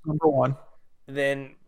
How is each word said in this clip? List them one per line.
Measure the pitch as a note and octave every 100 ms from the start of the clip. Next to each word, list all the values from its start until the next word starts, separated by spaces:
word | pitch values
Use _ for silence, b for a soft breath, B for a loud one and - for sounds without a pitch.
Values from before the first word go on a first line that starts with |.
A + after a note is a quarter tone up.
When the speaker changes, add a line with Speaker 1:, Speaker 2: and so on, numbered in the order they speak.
Speaker 1:
number | D#3+ D3+ D#3+
one. | C#3 B2+ C3+ - - - - -
Speaker 2:
then | C#3 C#3 C#3 C3+ -